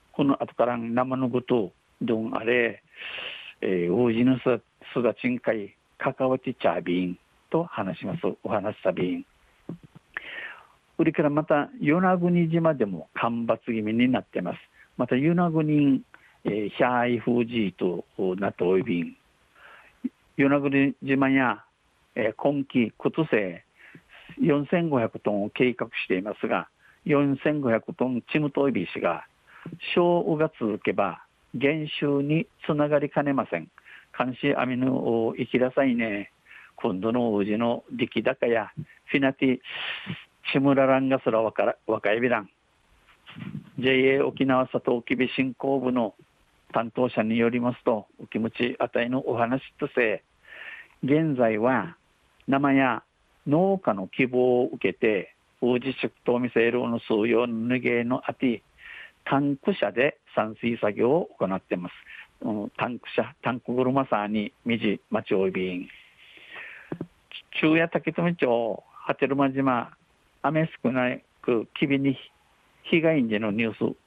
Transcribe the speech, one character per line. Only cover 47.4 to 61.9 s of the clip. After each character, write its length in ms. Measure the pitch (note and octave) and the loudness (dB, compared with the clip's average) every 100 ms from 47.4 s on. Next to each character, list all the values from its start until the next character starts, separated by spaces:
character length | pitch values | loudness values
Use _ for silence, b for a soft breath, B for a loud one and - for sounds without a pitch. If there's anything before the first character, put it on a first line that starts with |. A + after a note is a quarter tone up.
| A#2 | 2
り 100 | B2 | 2
ま 160 | A#2+ | -2
す 80 | A#2+ | -2
と、 220 | - A2 - - | 0 0 -2 -18
お 40 | G#2+ | -8
気 120 | G#2+ | -4
持 120 | A2+ | -4
ち 260 | - B2 B2+ | -2 -4 -2
あ 120 | B2+ | -2
た 100 | A#2 | -2
い 80 | A#2+ | -2
の 180 | C3 C#3+ | -2 -2
お 80 | |
話 280 | A#2+ A#2 C3 - - | 0 0 -2 -6 -8
と 100 | D3 | -4
せ、 280 | - A2+ G2 - _ B B B B B B | 0 0 0 -8 _ B B B B B B
現 360 | B2+ D3+ D#3+ B2+ | 2 2 2 2
在 180 | A2+ A2 | 2 2
は、 400 | A#2 B2 F2 - _ _ _ _ - | 2 0 -2 -10 _ _ _ _ -2
生 280 | C#3 C#3+ | 2 4
や 280 | C#3 C3 A2+ - _ _ _ - | 4 4 0 -6 _ _ _ 0
農 320 | D3+ F#3+ F#3+ | 2 4 2
家 160 | - | 0
の 140 | G2+ F#2+ | -2 -4
希 180 | - B2+ | -2 0
望 360 | B2 B2+ B2 | 2 4 4
を 80 | B2+ | 0
受 180 | B2 F#2+ | -2 -4
け 60 | - | 0
て、 360 | A2+ G2+ - _ _ _ | 2 2 -2 _ _ _
王 160 | A#2+ B2 | 0 0
子 160 | C3 B2+ | -2 -4
出 100 | B2 - - | -6 -4 -2
頭 120 | B2 | 0
見 120 | B2 | 0
せ 200 | A#2 A#2 | 2 2
る 100 | B2 | 2
の 180 | A#2+ A#2 | -2 -4
数 280 | - A2 A2+ | 0 0 4
用 200 | A2+ A#2+ | 2 2
の 220 | A2+ A#2 | -2 -2
脱 100 | B2+ | 0
げ 260 | B2 A#2+ | 0 0
の 180 | A#2 C3 - | 0 -2 -4
あ 80 | |
て、 280 | C3+ C3+ A2+ - B B B B _ - | -2 -2 -2 -6 B B B B _ -2
タ 140 | C#3 | 0
ン 160 | C#3+ C#3 | 0 0
ク 180 | - | -2
車 180 | F#3+ G#2 | -2 -2
で 260 | G#2+ C#3+ - _ | 0 0 -2 _
散 220 | - A2 G#2+ | -4 -4 -2
水 180 | A#2 A#2 | -4 0
作 140 | G#2+ | -2
業 180 | G2+ A2+ | 2 2
を 180 | D#3+ G3 - | 2 0 -4
行 80 | F#2+ | -4
っ 140 | F#2+ | -4
て 140 | - | -4
い 40 | F#2+ | -6
ま 120 | F2 | -6